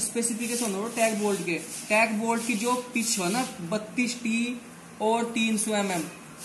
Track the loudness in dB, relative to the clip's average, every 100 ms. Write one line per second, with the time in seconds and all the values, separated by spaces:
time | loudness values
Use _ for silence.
0 | -2 0 0 0 -2 0 0 -2 -2 2
1 | 2 4 2 2 0 -2 -4 -8 2 4
2 | 4 2 2 0 0 0 2 0 0 -2
3 | 0 2 2 0 -2 -4 -4 -4 -2 -2
4 | 0 0 0 0 0 -4 -10 -16 -16 -2
5 | 2 2 2 2 2 2 2 0 2 0
6 | -4 -8 -16 -12